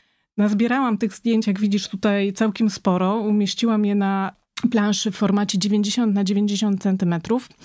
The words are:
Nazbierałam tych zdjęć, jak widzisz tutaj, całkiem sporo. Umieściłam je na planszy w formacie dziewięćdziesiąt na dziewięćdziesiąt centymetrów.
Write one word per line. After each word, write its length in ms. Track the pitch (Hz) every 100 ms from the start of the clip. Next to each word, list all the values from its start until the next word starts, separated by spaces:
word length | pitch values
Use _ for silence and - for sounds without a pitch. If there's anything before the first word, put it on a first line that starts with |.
| _ _ _ -
Nazbierałam 600 | 208 208 233 254 254 208
tych 140 | 220
zdjęć, 320 | - 233 220 220
jak 140 | 190
widzisz 280 | 208 202 -
tutaj, 440 | 190 214 202 196
całkiem 380 | 196 220 196 220
sporo. 460 | - - 180 185 220
Umieściłam 640 | 214 208 202 - 233 214
je 100 | 208
na 380 | 202 196 196 190 - _ - 240
planszy 400 | 226 208 202 220
w 60 | -
formacie 420 | 202 202 202 196
dziewięćdziesiąt 560 | 208 208 208 226 226
na 100 | 196
dziewięćdziesiąt 580 | 196 202 208 196 214 190
centymetrów. 680 | 202 190 175 170 170 240 - -